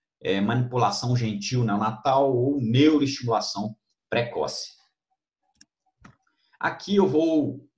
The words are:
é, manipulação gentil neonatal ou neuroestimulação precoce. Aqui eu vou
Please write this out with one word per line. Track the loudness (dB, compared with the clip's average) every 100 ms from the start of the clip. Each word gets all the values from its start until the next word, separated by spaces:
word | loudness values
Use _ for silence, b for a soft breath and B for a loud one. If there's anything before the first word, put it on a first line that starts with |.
| _ _
é, | -2 0
manipulação | 0 0 -2 0 0 0 -2 0
gentil | 0 -4 -4 -2
neonatal | 0 0 -2 -2 0 2 2 2
ou | 0 0
neuroestimulação | 0 4 6 4 0 -4 -2 -2 -2 -6 -8 -10 _ _ _
precoce. | -4 -2 -4 -6 -6 -14 -20 _ _ _ _ _ _ _ _ _ _ _ _ -20 _ _ _ _ _
Aqui | -8 -6 0 2
eu | 4
vou | 4 2 2 0 -4 -16